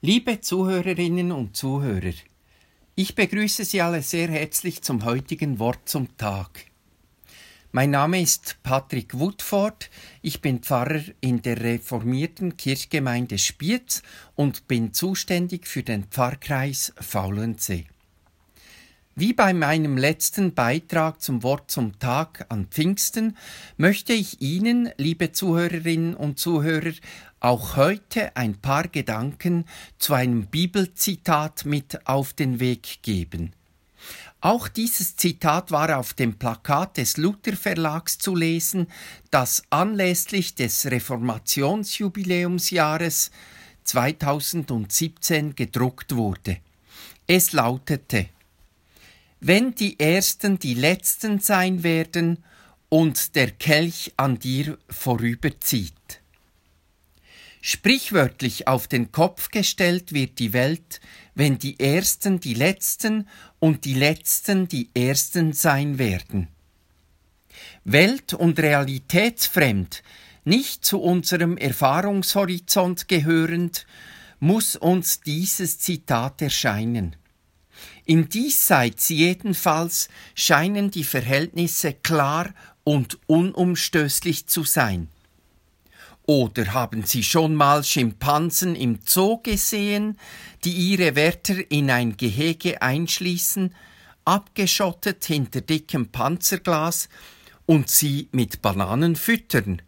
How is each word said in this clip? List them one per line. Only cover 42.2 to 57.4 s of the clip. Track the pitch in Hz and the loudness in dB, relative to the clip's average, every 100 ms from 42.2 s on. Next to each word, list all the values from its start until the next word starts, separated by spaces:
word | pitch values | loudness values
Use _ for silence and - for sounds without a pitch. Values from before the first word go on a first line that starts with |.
| 185 180 175 180 - 180 151 156 170 - - - - - - _ | -2 0 0 -2 -2 0 2 2 -2 -2 -4 -6 -20 -20 -20 _
zweitausendsiebzehn | - 127 123 156 143 147 139 175 143 120 104 - 160 - - 160 151 | -2 0 0 0 -2 -2 -2 -6 -4 -4 -2 -2 -4 -4 -2 0 -2
gedruckt | 135 120 - 127 - - 127 | -4 -4 0 -2 -2 -6 -2
wurde. | 107 92 - 92 _ _ _ - - - _ | -2 -2 -4 -6 _ _ _ -20 -20 -20 _
Es | 180 180 | 2 4
lautete: | 156 117 131 - 143 _ 117 92 _ _ _ _ _ _ _ - - _ _ | 2 2 0 -2 -4 _ -2 -2 _ _ _ _ _ _ _ -20 -20 _ _
„Wenn | - 190 254 | 2 4 4
die | 240 202 - | -2 -4 0
Ersten | 151 180 196 - 208 190 | 2 4 0 -2 -2 -2
die | 139 | -2
Letzten | 120 143 185 - - 220 202 | 0 2 2 -2 -4 -2 -2
sein | 202 202 185 185 | 2 2 2 0
werden | 170 165 160 175 170 170 _ _ - _ _ | 0 0 0 -2 0 -2 _ _ -20 _ _
und | 156 160 135 - - | 2 4 0 -4 0
der | 123 | 0
Kelch | - - 151 170 170 - - | 0 2 2 2 -4 -12 -2
an | 135 120 | -2 0
dir | 131 131 139 151 _ | -2 -4 -4 -8 _
vorüberzieht.“ | - - 117 117 117 151 - - 123 92 - _ - _ _ _ _ _ _ _ _ _ _ _ - | -8 -2 0 0 -2 -4 -4 -2 -2 -2 -12 _ -20 _ _ _ _ _ _ _ _ _ _ _ -20